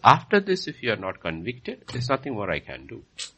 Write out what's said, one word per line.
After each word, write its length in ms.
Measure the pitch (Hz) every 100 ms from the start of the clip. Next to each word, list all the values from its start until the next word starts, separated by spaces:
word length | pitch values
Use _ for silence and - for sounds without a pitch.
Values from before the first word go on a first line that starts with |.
"After 340 | 117 151 - 202
this, 300 | 196 180 -
if 140 | -
you 80 | 120
are 40 | 104
not 220 | 95 92
convicted, 640 | 85 82 85 123 - 254 -
there's 200 | 123 123
nothing 260 | 135 139
more 140 | 110 95
I 100 | 76
can 260 | - 65 -
do. 180 | - - - -